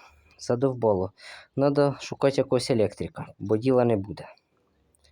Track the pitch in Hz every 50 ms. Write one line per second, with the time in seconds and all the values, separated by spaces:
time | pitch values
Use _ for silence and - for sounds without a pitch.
0 | - - _ _ _ _ _ - - - 123 120 131 135 127 123 113 110 104 92
1 | 92 95 - _ - - - - - _ _ - 135 147 143 147 143 143 127 -
2 | - - - - - 139 135 - 127 - 131 123 120 - 135 113 104 95 - -
3 | 87 80 - - 85 - - - - 101 110 110 117 131 131 123 123 120 113 101
4 | 98 104 82 - - - - _ _ _ _ _ _ _ _ _ _ _ _ _
5 | _ _